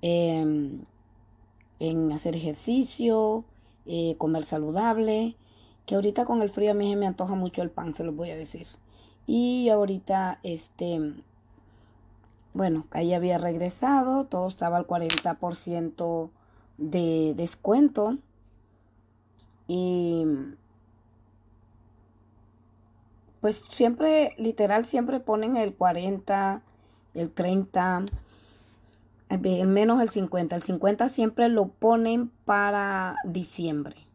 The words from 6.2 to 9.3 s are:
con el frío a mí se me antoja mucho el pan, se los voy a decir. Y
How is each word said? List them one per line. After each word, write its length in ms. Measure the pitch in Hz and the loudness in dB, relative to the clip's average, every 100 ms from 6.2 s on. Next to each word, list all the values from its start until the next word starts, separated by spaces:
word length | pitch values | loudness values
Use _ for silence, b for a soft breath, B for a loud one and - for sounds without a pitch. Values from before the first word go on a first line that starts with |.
| 240 | 0
con 160 | 233 | 0
el 80 | 208 | 0
frío 220 | 202 208 | 0 2
a 20 | |
mí 160 | 208 202 | 2 0
se 60 | 202 | 0
me 100 | 196 | -2
antoja 280 | 185 180 190 | -2 -4 -2
mucho 260 | 180 180 | -2 -4
el 80 | 175 | -6
pan, 240 | - 165 | -6 -8
se 120 | 147 165 | -6 -6
los 100 | 151 | -6
voy 160 | 170 | -8
a 60 | 160 | -10
decir. 300 | 156 165 165 - b b b b | -12 -14 -18 -20 b b b b
Y 420 | - | -2